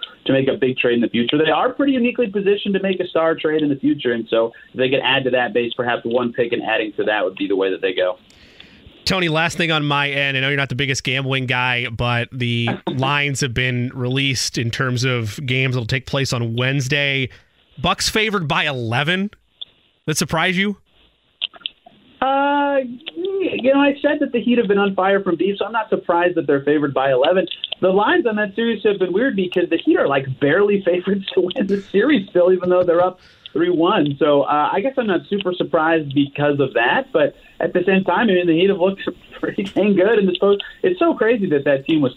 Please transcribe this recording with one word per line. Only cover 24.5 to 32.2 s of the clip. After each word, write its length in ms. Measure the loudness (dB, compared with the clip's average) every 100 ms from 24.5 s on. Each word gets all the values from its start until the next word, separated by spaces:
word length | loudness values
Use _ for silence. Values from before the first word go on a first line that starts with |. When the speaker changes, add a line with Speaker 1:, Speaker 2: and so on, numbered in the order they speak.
| 2
Speaker 1:
have 120 | 2
been 100 | 2
on 160 | 2
fire 280 | 2 2 2
from 140 | 0 0
deep, 220 | 0 -2
so 80 | -4
I'm 60 |
not 180 | -4 -2
surprised 460 | -2 0 2 2 0
that 100 | 0
they're 160 | 0
favored 320 | 2 0 0
by 180 | 0 2
eleven. 340 | 4 4 2 0 -6 -10 -2
The 80 | 2
lines 360 | 2 2 2 2
on 100 | -2
that 180 | -2
series 280 | -2 -2 0
have 140 | 0 0
been 140 | 0
weird 240 | 0 0 0
because 320 | -2 -2 0
the 80 | 0
Heat 220 | 2 2
are, 100 | 2
like, 320 | 0 -2 -2
barely 420 | 2 4 2 2
favorites 440 | 2 0 0 -4 0
to 80 | -2
win 240 | 0 -2 -2
the 160 | -2
series 440 | 0 0 2 2